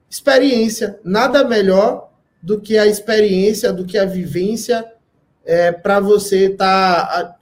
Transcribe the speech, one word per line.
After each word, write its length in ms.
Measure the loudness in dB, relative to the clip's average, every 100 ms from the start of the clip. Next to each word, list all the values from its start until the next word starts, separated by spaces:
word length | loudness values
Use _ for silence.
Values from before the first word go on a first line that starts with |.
| _
experiência. 920 | -4 2 2 2 2 -2 -4 -8 -10
Nada 400 | -4 0 2 2
melhor 680 | 2 2 2 2 2 -2 -14 _ _ _
do 180 | -6 -6
que 160 | 0 2
a 120 | 2
experiência, 840 | 0 -2 0 2 2 0 0 -4
do 140 | -4 -4
que 140 | -2
a 60 | -2
vivência, 840 | -4 -6 -4 -4 -6 -4 -6 -6 _ _ _ _ _ -2
é, 260 | 0 0
pra 280 | 0 0 0
você 500 | 2 0 2 0 0
tá, 540 | 0 0 2 2 0
a, 320 | -2 -6 -6 -14